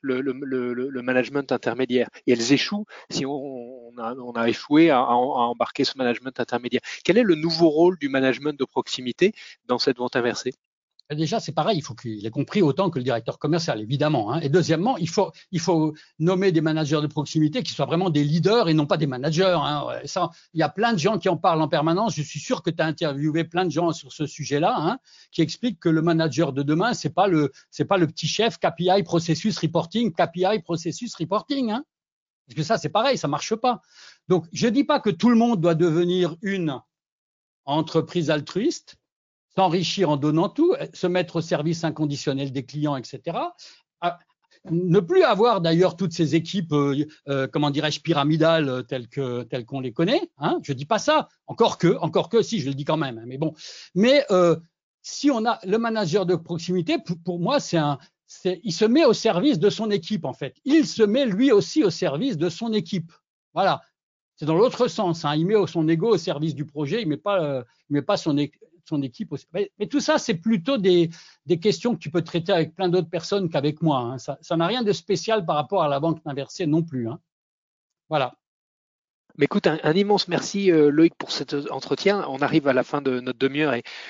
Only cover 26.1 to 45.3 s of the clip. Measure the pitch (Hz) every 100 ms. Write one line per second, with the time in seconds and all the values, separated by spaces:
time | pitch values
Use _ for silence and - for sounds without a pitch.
26.1 | 160 160 120 147 131 143 156 226 226 156
27.1 | - 196 160 143 - _ - 147 196 156
28.1 | - 156 - 226 - 170 165 175 196 -
29.1 | 170 170 156 220 - 165 165 - 220 226
30.1 | 175 170 175 185 214 - 170 165 - 240
31.1 | - 170 208 - 277 233 226 - _ _
32.1 | _ _ _ - 147 151 214 151 202 269
33.1 | 254 151 143 - 220 254 233 _ - -
34.1 | - - 180 165 120 226 240 302 294 208
35.1 | 165 233 226 240 202 170 160 175 160 175
36.1 | 185 175 165 196 196 160 123 - _ _
37.1 | _ _ _ _ _ 139 147 160 165 160
38.1 | 180 151 151 - 180 294 - - - _
39.1 | _ _ _ _ - 185 180 165 196 156
40.1 | 143 151 156 196 - 330 - - - 180
41.1 | 180 170 170 165 160 156 165 165 156 151
42.1 | 143 147 135 139 131 - 151 147 135 -
43.1 | 135 170 208 349 - - - _ _ 175
44.1 | 170 _ _ _ _ - 170 180 190 170
45.1 | 381 302